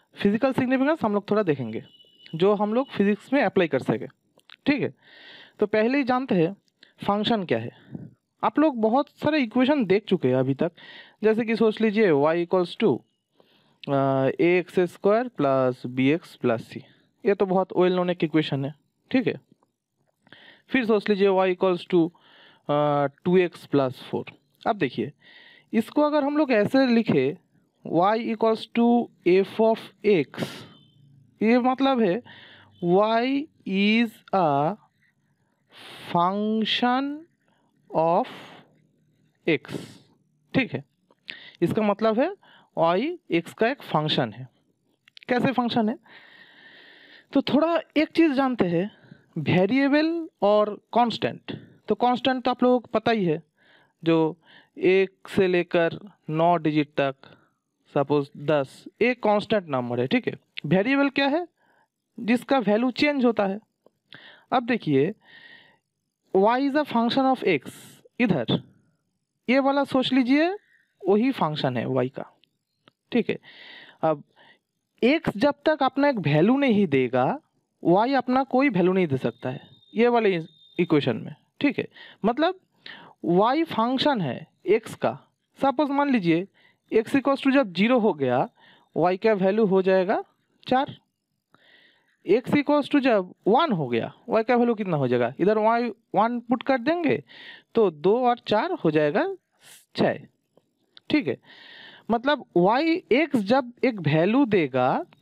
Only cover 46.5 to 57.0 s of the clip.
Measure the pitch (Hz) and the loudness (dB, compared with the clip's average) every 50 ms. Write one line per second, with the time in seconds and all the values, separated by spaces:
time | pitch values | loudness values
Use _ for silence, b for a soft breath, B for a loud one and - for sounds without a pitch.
46.5 | B B B B B B B B B B B B B B B B - 277 - - | B B B B B B B B B B B B B B B B -2 -2 0 0
47.5 | 220 285 320 339 339 302 - _ - 277 311 - - - 330 320 262 247 269 262 | 2 2 2 2 0 -2 -4 _ -2 -2 -2 0 2 2 2 2 2 0 0 0
48.5 | 247 - 196 175 170 165 190 214 b b b b b b b b _ 165 143 - | 0 -2 0 0 0 0 -2 -4 b b b b b b b b _ -6 -2 0
49.5 | 156 180 185 190 247 269 277 277 277 302 311 320 339 339 320 330 - _ 190 202 | 2 2 2 2 2 0 2 2 2 2 0 0 -2 -6 -8 -12 -6 _ 0 2
50.5 | 208 214 208 208 202 - _ _ - 226 240 233 - - - 120 - - - - | 2 2 2 0 -4 -10 _ _ 0 0 0 0 0 -4 -4 -6 -6 -8 -12 -14
51.5 | B B B B B B _ - 214 - 240 247 247 - - 269 262 254 240 254 | B B B B B B _ -4 -2 0 0 0 0 0 -2 -4 -4 -2 -2 -4
52.5 | 247 - 247 247 247 247 - - - 214 - 233 233 220 185 170 151 165 - _ | 0 2 2 2 2 2 0 -4 -4 -2 0 0 0 0 0 -2 -2 -4 -6 _
53.5 | b b b b b b b b b _ - 160 165 160 160 156 165 - b b | b b b b b b b b b _ 0 0 2 2 2 0 -4 -8 b b
54.5 | b b b b _ - - 175 190 190 190 185 _ _ - - - 208 190 185 | b b b b _ -2 0 2 2 2 0 -2 _ _ -20 -4 -2 0 2 2
55.5 | 175 175 170 - - 175 165 165 160 156 - 202 - _ _ - 156 160 165 175 | 2 0 0 0 0 0 0 0 -2 -6 -14 -20 -20 _ _ -6 -2 2 2 2
56.5 | 175 165 156 156 151 151 147 143 _ - | 2 2 0 0 0 0 -2 0 _ -2